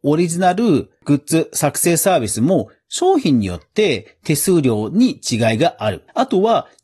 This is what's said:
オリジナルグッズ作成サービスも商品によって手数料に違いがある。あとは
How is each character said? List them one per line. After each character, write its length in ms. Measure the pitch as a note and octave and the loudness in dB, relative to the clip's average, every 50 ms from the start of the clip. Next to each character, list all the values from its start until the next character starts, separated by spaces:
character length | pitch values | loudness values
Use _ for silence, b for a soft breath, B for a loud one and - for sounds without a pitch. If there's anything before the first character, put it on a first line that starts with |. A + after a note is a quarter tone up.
オ 140 | - C#3 D3+ | -2 0 0
リ 120 | D#3+ F3+ | 0 0
ジ 120 | E3+ E3 F3 | -2 -2 0
ナ 160 | F#3+ F3+ F3+ | 0 0 0
ル 340 | F#3 A#3+ A3+ D#3+ B2 - - _ _ - | 2 0 2 2 0 -2 -4 _ _ -2
グ 120 | - C#3+ | -2 -2
ッ 60 | C3+ - | 0 0
ズ 260 | - D#3+ D#3+ D#3+ - - | 0 -2 -2 -2 -2 -4
作 240 | - - C#3+ - | -4 -4 -2 -2
成 200 | - - F3 E3+ | -2 0 0 0
サ 160 | D#3+ - G3+ F#3 | 0 0 0 0
ー 60 | D#3 | 0
ビ 80 | A#2+ | 0
ス 140 | G2+ - A2 | -2 -2 0
も 280 | A2+ D#3 F#3+ D3+ G2+ B B B B - | 0 0 0 0 -2 B B B B -12
商 300 | - - F4 F#4 G4 D#4 | -6 -2 0 2 2 2
品 200 | - F#3 C#3 A#2+ | 2 2 2 2
に 60 | G#2 | 0
よ 100 | F#2+ F2 | -2 -6
っ 40 | E2+ | -8
て 580 | - _ - - G#3+ F#3+ C3+ G2 - - _ _ - | -12 _ -2 0 0 0 0 -4 -6 -12 _ _ -4
手 100 | - D#3 | -2 -2
数 240 | C#3+ - - F#3 E3 | 0 0 2 2 2
料 280 | C#3+ B2+ A2+ G#2 G#2+ G#2+ | 2 2 0 -2 -4 -2
に 300 | D3+ G3+ B3+ B3 D3+ - | 0 2 2 2 0 -4
違 140 | - - B2 | -6 -4 -2
い 220 | G#2+ A#2 A2+ A2+ | 0 0 0 2
が 180 | A2 D3+ E3+ - - | 2 0 -2 -2 -2
あ 100 | A2+ G#2+ | -6 -6
る。 140 | F#2+ D#2+ _ _ - | -6 -6 _ _ -4
あ 100 | - C4 | -4 -2
と 160 | - - F#3 | 0 0 0
は 260 | F#3+ A3+ A3+ D3+ - b b b | 2 2 0 0 -2 b b b